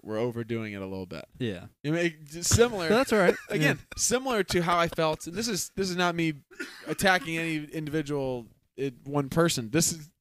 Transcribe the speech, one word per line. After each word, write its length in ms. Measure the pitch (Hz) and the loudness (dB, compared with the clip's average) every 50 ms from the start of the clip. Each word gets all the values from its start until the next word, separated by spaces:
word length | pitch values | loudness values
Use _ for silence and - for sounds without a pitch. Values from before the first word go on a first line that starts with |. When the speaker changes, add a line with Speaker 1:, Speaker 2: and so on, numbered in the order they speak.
| - | -8
Speaker 1:
we're 160 | 101 107 107 | -6 -4 -2
overdoing 540 | 120 123 113 120 117 107 117 113 110 107 104 | -2 -2 -2 -4 -6 -4 -4 -4 -4 -6 -8
it 80 | 98 | -8
a 40 | 95 | -8
little 220 | 95 95 95 92 90 | -8 -8 -8 -8 -8
bit." 180 | 80 76 - - - - | -10 -12 -12 -14 -8 -6
Speaker 2:
Yeah. 260 | 127 113 95 85 104 104 - _ - | -4 -4 -4 -6 -10 -16 -18 _ -4
Speaker 1:
You 80 | 143 | -2
know, 60 | 160 170 | 0 0
it, 160 | 175 170 156 151 156 143 151 170 175 | 0 0 -2 -4 -12 -16 -12 -6 0
similar. 420 | - 202 208 233 240 226 190 170 160 | 2 6 6 6 4 4 0 0 2
Speaker 2:
That's 240 | 208 240 269 - | 4 4 4 4
all 60 | 233 214 | 4 6
right. 160 | 180 175 - - - | 6 6 4 2 -2
Speaker 1:
<laughs> 60 | - | -4
Again, 300 | 208 175 156 - 127 - | 0 2 4 4 2 0
Speaker 2:
Yeah. 60 | - _ - - | -4 _ -6 -2
Speaker 1:
similar 460 | - - 220 254 262 269 247 208 185 | 0 0 0 0 0 0 0 0 0
to 180 | - - 180 | 0 0 0
how 160 | 170 180 175 175 | 2 2 2 2
I 100 | 170 160 | 2 2
felt. 380 | - - 160 156 156 - - | 0 0 0 0 0 -2 -6
And 100 | 160 170 | -8 -6
this 120 | 196 226 240 | -6 -4 -2
is, 240 | 208 170 - - - | -2 -4 -4 -6 -6
this 140 | 190 196 185 | -4 -4 -2
is 60 | 175 180 | 0 0
not 160 | 180 175 170 | 0 0 2
me 200 | 170 165 160 151 139 - _ - - - - - - - - | 0 0 0 -2 -4 -10 _ -18 -16 -16 -16 -16 -14 -8 -8
attacking 500 | 156 - 202 190 185 180 180 165 165 165 | -4 2 4 4 4 4 2 -2 -4 -2
any 260 | 165 165 160 151 151 | -2 -2 -2 -4 -4
individual, 800 | 151 - 160 156 147 147 160 151 143 147 143 135 131 127 123 113 107 _ _ _ _ _ - | -6 -6 -6 -4 -2 -2 -2 -2 -2 -2 -2 -2 -2 -4 -6 -8 -12 _ _ _ _ _ -6
it, 160 | 135 139 120 - - | -6 -6 -6 -8 -10
one 260 | - 143 147 139 131 | -4 -2 -2 -2 0
person. 420 | - 165 170 170 - - 117 107 | 2 2 2 4 2 0 -2 0
This 200 | 117 156 165 - | 0 2 2 2
is 180 | 175 160 147 - _ _ | 0 -4 -10 -16 _ _